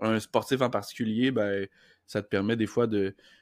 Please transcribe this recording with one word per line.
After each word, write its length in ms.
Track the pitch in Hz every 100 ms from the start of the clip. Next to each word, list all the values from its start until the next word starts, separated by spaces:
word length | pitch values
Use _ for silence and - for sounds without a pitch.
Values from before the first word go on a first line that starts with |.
un 180 | 110 110
sportif 420 | - 117 - 131
en 80 | 127
particulier, 600 | 120 - - 110 110 127
ben, 360 | 120 101 98 98 _ - _ -
ça 160 | 107
te 60 | -
permet 280 | 98 101 117
des 80 | 107
fois 180 | - 117
de, 280 | 104 98 - - -